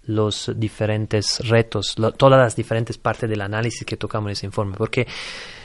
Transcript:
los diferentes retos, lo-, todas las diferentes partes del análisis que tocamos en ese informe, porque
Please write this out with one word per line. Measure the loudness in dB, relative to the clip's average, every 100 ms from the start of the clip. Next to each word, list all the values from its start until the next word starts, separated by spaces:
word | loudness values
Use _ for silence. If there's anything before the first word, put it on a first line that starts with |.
los | -4 0 0 0 -4
diferentes | -2 -4 0 0 0 0 0 0 -2 2
retos, | 2 2 -2 -4 -2
lo-, | -2
todas | 6 8 8
las | 6 2
diferentes | -2 -2 -2 -4
partes | -4 -2 -2
del | -4
análisis | -4 -2 -4 -4 -8
que | -6
tocamos | -4 -4 -4
en |
ese | -6 -4
informe, | -4 -4 -2
porque | -2 0 -2 -6 -12 -12 -14 -18